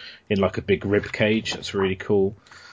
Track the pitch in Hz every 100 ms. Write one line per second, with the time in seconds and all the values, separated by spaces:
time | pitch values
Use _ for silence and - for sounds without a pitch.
0 | - - - 98 92 - - 95 98 104
1 | - - 107 110 110 - - 101 95 95
2 | - 101 95 113 _ - -